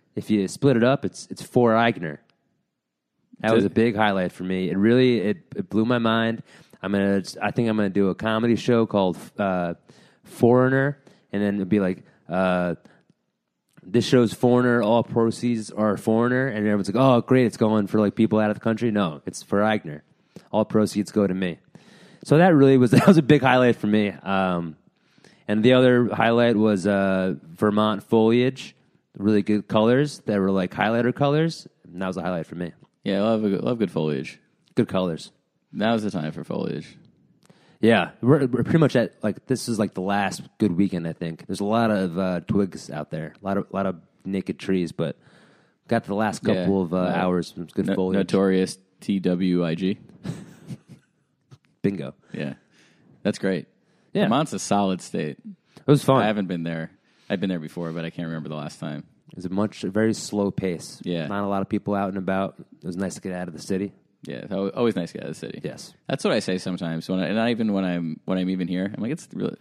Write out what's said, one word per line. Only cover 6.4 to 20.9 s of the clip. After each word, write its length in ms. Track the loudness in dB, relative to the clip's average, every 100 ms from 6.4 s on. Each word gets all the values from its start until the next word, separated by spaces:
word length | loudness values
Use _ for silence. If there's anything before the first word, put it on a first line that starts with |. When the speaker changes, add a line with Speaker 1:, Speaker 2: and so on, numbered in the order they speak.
| -10 -20 _ _
Speaker 1:
I'm 80 | -4
gonna, 320 | 0 2 0 -4 -6
I 120 | -4
think 160 | -2 0
I'm 80 | 0
gonna 120 | 0
do 200 | 2 0
a 60 | 0
comedy 400 | -2 0 2 0
show 280 | 2 2
called, 320 | 2 2 0 -2 -8 -4
uh, 360 | -2 -2 -4 -8 _ _ _ _
Foreigner, 720 | -20 2 4 6 4 2 0 -4 _ _ _
and 80 | -4
then 120 | -2 -2
it'd 120 | 0
be 100 | 0
like, 220 | 0 -4 -10 _ -8
uh, 460 | -2 0 0 -2 -6 _ _ _ _ _ _ _ _ _ _
"This 200 | -2 0 4
show's 280 | 4 4
Foreigner, 480 | 2 2 4 4 2
all 200 | 2 2
proceeds 640 | 2 0 0 0 -2 -4 -6
are 260 | -2 0 0
Foreigner," 520 | 0 2 2 0 -2
and 100 | -2
everyone's 300 | 0 0 0
like, 40 | 2
"Oh, 200 | 4 4
great, 260 | 4 2 2
it's 100 | 2
going 300 | 0 2 0
for, 140 | 2
like, 140 | 2 2
people 220 | 2 2
out 100 | 0
of 60 | -2
the 40 |
country." 300 | -4 -2 -2
No, 320 | 0 -2 -4
it's 180 | -12 -14
for 180 | -4 0
Eigner. 400 | 2 0 -4 -14 -18 _ _ -20 -4
All 140 | -2
proceeds 480 | 0 2 0